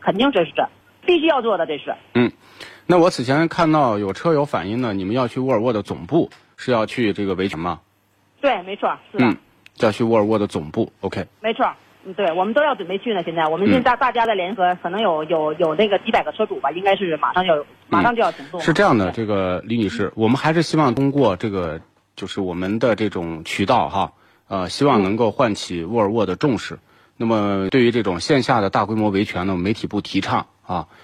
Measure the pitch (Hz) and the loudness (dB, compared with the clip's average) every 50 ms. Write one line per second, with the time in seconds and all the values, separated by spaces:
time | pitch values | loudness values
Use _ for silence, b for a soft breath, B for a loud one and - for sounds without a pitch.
0 | - 196 170 196 254 285 262 190 170 151 - - 139 - _ _ _ _ _ _ | -2 -2 0 2 2 2 2 2 0 0 0 -4 -4 -4 _ _ _ _ _ _
1 | - - 359 339 294 320 311 269 214 233 202 175 165 151 151 139 - 87 - - | 0 2 2 4 4 2 2 2 2 0 0 0 -2 -4 -4 -8 -6 -10 -10 -10
2 | - _ - 120 123 107 - _ B B B B B B B B B B 175 180 | -10 _ 0 0 0 0 -2 _ B B B B B B B B B B 4 6
3 | 160 185 - - 123 117 135 151 165 160 - - 170 156 156 156 143 120 107 104 | 6 4 4 0 -2 0 2 2 2 0 0 0 2 4 4 4 4 2 2 0
4 | 104 95 95 - - 170 165 143 147 143 - 101 82 95 110 120 127 117 101 98 | -2 -4 -4 -2 0 2 2 2 0 0 -2 -4 -4 -2 -4 -2 -2 -2 -2 -4
5 | 92 95 110 131 127 117 - 131 131 131 131 107 110 127 117 104 95 - 98 - | -2 -2 -2 0 -2 -2 -2 -4 -2 0 0 2 2 0 0 -2 -2 -4 -8 -8
6 | 85 90 135 170 - - b b b b b b - - 123 113 107 104 - - | -6 0 0 0 0 0 b b b b b b -2 0 0 0 0 -2 -2 -2
7 | 120 104 92 104 104 95 95 87 95 101 - 78 85 90 87 87 _ _ _ _ | 0 0 0 0 -2 -2 -2 -2 -2 -4 -4 -4 -6 -6 -6 -8 _ _ _ _
8 | _ _ _ _ _ _ _ - - 277 247 190 180 190 202 214 - 202 151 - | _ _ _ _ _ _ _ -2 0 0 0 0 -4 -10 -10 -4 -4 -4 -4 -4
9 | - _ - 208 254 - 90 - _ _ _ _ _ - _ - - 110 101 - | -10 _ -2 0 2 2 2 -2 _ _ _ _ _ -18 _ 0 0 0 2 0
10 | 123 113 113 110 104 107 110 107 104 98 - 95 78 76 - 113 110 - _ _ | 0 2 2 2 2 2 2 0 0 -2 -4 -6 -8 -6 -4 -4 -4 -4 _ _
11 | - 95 - 101 87 - _ _ - 220 226 - 247 190 151 - _ _ _ _ | -8 -8 -6 -6 -8 -10 _ _ -6 -4 -2 0 -2 -2 -2 -6 _ _ _ _
12 | - 190 185 - 202 175 160 175 185 208 226 240 - 302 262 - 190 165 190 196 | -16 -14 -6 -2 -2 0 0 0 0 0 2 2 2 2 0 -2 -4 -6 -6 -6
13 | - 247 214 185 165 175 165 170 160 156 160 165 196 220 294 254 240 254 247 - | -4 -2 -4 -2 -4 -4 -2 0 0 0 0 2 2 2 2 4 4 2 2 2
14 | 277 247 233 240 233 226 220 190 175 180 220 196 180 180 180 180 - 175 180 208 | 0 0 2 0 0 0 0 0 -2 -4 -2 0 2 0 0 0 -4 -6 -4 -2
15 | 226 196 165 151 156 160 175 160 156 156 156 156 170 160 156 160 220 208 202 185 | 0 0 0 0 0 0 0 0 0 0 0 0 0 0 2 2 0 2 2 0
16 | - 226 220 202 - 151 - - 220 208 190 143 - 139 156 175 190 202 196 196 | 0 0 0 0 0 0 -2 -4 -4 -4 -4 -4 -4 -4 -4 0 0 2 2 2
17 | 202 175 156 151 147 123 131 175 185 185 160 147 147 - - _ _ - 170 170 | 0 -2 -2 -2 -2 0 0 0 2 2 2 0 0 -6 -14 _ _ -2 0 2
18 | 180 233 240 226 220 170 156 - 139 143 - 175 156 170 160 156 202 190 147 110 | 2 2 2 2 0 0 0 -4 -12 -12 -10 -4 0 0 2 4 6 6 6 4
19 | 95 90 - 117 113 104 107 98 95 92 90 87 - 107 117 117 107 95 - 80 | 2 0 -2 -4 -2 -2 0 0 0 0 -2 -2 -2 -2 -2 0 0 0 0 -2
20 | 104 85 - 107 110 110 123 135 - 151 160 175 160 - - 156 151 131 - 135 | -4 -4 -2 0 2 2 2 2 2 2 2 2 2 2 2 2 2 2 2 2
21 | 139 139 135 143 135 107 92 90 - 110 98 95 87 82 76 82 - _ _ _ | 0 0 2 4 4 2 2 0 -4 -4 -4 -2 -4 -4 -6 -8 -12 _ _ _
22 | _ _ _ - 98 92 - - 98 90 87 90 92 92 104 113 123 123 107 98 | _ _ _ -12 -12 -8 -6 -4 -4 -4 -4 -4 -4 -4 -2 0 2 2 2 2
23 | 110 101 - 95 85 82 82 78 80 - - - 101 92 127 117 85 73 90 98 | 0 -4 -4 -4 -6 -6 -8 -10 -10 -8 -4 -2 0 2 2 2 2 0 0 -2
24 | 92 78 b b b b b b b b - 95 92 87 - - 139 143 131 110 | -2 -2 b b b b b b b b -6 -6 -4 -4 -2 0 2 4 4 4
25 | 98 92 104 113 120 107 101 - 135 117 101 - - - 92 85 82 82 113 120 | 2 2 2 0 0 0 2 2 0 0 0 -2 -6 -8 -6 -6 -6 -4 0 0
26 | 107 98 107 117 104 92 90 90 - 151 117 95 - - 82 - b b b b | 0 2 2 0 0 0 -2 -2 0 0 0 0 -4 -8 -14 -14 b b b b
27 | b b b b 120 113 113 107 104 101 101 98 95 95 - 135 120 120 110 120 | b b b b -2 0 0 0 0 0 0 -2 -2 0 2 4 4 4 2 2
28 | 104 98 90 85 - - 156 135 117 - 135 117 101 95 - 123 104 95 113 110 | 0 -2 -2 -4 0 0 2 2 2 2 0 0 0 0 0 0 -2 0 0 0
29 | 107 104 95 95 110 - - 90 87 98 95 90 87 95 117 - - - - 104 | 0 0 2 0 -2 -2 -2 -4 -4 -2 -2 -2 -2 -2 -2 -4 -4 -6 -6 -6
30 | - - - 95 92 - - 110 - _ _ _ _ - 92 87 80 B B B | -6 -4 -4 -4 -2 -2 -2 -4 -4 _ _ _ _ -8 -6 -6 -8 B B B